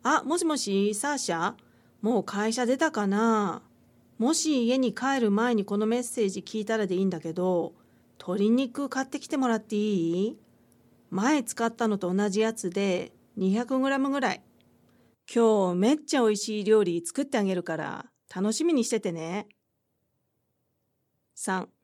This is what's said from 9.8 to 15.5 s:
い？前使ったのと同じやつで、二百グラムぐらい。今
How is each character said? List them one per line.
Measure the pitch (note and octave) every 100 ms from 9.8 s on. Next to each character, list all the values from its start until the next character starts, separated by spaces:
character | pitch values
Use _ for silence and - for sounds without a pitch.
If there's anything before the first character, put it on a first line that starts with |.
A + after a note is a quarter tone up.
| G#3+ G3 E3 E3+ G#3
い？ | D4+ _ _ _ _ _ _ _
前 | F3+ A3+ D4+
使 | - - A#3
っ |
た | A3+ A3+
の | G3+
と | F3+
同 | F#3+ G#3
じ | G3
や | A3
つ | A3+ F#3
で、 | F3 G3 F3+ - _ _ -
二 | F#3+
百 | G3+ A#3+ C4
グ | C4+
ラ | C#4
ム | C#4
ぐ | C#4
ら | B3+
い。 | - _ _ _ _ _ _ _ _ -
今 | A#3+ A3+